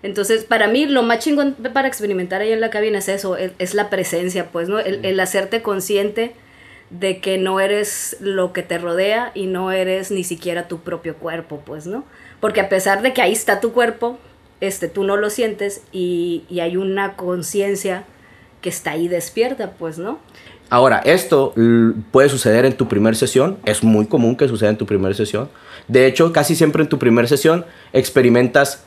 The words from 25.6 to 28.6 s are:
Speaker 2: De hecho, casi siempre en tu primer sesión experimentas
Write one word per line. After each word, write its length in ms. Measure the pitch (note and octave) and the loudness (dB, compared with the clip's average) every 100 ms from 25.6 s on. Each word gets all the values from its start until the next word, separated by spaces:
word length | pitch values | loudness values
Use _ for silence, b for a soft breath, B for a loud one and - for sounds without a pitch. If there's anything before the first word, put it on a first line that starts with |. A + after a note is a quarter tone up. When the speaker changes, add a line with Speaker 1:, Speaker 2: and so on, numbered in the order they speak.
| B B - | B B 2
Speaker 2:
De 200 | B2+ C3 | 4 4
hecho, 260 | B2+ E3 | 4 4
casi 220 | E3 C#3+ D#3+ | 4 2 2
siempre 260 | D#3+ D#3 | 2 2
en 80 | D#3 | 0
tu 80 | C3+ | 2
primer 300 | B2 A2+ A#2 | 4 4 4
sesión 360 | C#3 D#3+ E3+ E3+ B B | 4 4 2 -4 B B
experimentas 920 | C3 B2 C#3+ B2 A#2+ B2 C#3+ | 0 2 4 6 4 4 2